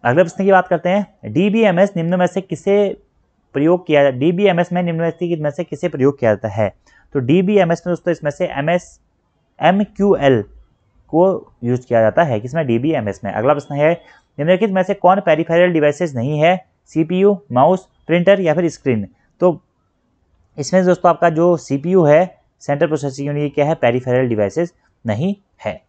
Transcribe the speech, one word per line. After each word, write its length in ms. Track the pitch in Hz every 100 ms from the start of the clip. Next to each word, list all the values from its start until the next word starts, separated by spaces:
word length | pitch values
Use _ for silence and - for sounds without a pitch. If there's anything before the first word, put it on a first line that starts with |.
अगले 200 | 143 156
प्रश्न 200 | 175 -
की 80 | 196
बात 160 | 185 175
करते 220 | 170 175
हैं, 260 | 196 196 _
डीबीएमएस 680 | 113 120 202 220 214 175 202
निम्न 240 | 170 165 180
में 80 | 180
से 140 | 196
किसे 560 | 190 160 - 202 202 - _ _ _ _ _
प्रयोग 340 | 143 156 175 175
किया, 240 | 147 143
डीबीएमएस 640 | 123 151 175 202 175 175
में 100 | 180
निम्न 160 | 175 165
में 120 | 170
से, 240 | 165 175
में 140 | 165 151
से 140 | 139
किसे 260 | 170 147 180
प्रयोग 300 | 147 135 139
किया 120 | 113
जाता 160 | 101 110
है? 260 | 101 101 _ _ _ _
तो 60 | 143
डीबीएमएस 640 | 123 170 190 208 170 170 180
में 40 |
दोस्तों 200 | 170 -
इसमें 200 | 160 147
से 160 | - 180
एमएस, 520 | 127 151 175 - _ _ _ _ _ _ _
एमक्यूएल 840 | 147 196 208 - 202 170 139 123 101 - _ _ _ _ _
को 440 | 156 185 180 - _
यूज़ 240 | 120 127 -
किया 140 | 117
जाता 220 | 110 104
है। 160 | 165 110
किसमें? 280 | 123 156 139
डीबीएमएस 540 | 117 147 151 107 95
में। 80 | 98
अगला 220 | 101 123
प्रश्न 220 | 143 139
है, 260 | 143 151 170 _ _ _ -
निम्नलिखित 300 | 151 180 214
में 140 | 190
से 100 | 185
कौन 260 | 196 180 196
पेरिफेरल 540 | 185 156 165 170 180
डिवाइसेज 420 | 160 147 147 175
नहीं 240 | 127 127 151
है? 260 | 160 185 _ _
सीपीयू, 560 | _ 156 160 185 196 196 _
माउस, 380 | 123 151 185 _ _ -
प्रिंटर 320 | 170 175 196
या 140 | 175
फिर 160 | 151 170
स्क्रीन। 380 | - 139 113 101 _ _ _
तो 220 | 175 151 _ _ _ _ _ _ _ _ _ -
इसमें 280 | 139 185
दोस्तों 240 | 180 175 175
आपका 200 | 160 170
जो 280 | 156 175 165
सीपीयू 460 | - 139 156 185
है, 380 | 151 151 180 _ _ _
सेंट्रल 280 | - 143 160
प्रोसेसिंग 400 | 151 143 131 143
यूनिट, 280 | 147 147
क्या 100 | 147
है? 100 | 143
पेरिफेरल 520 | 160 120 123 127 127 127
डिवाइसेज 460 | 107 101 156 170 _ _ _ 113
नहीं 280 | 104 175 202 _ _
है। 160 | - -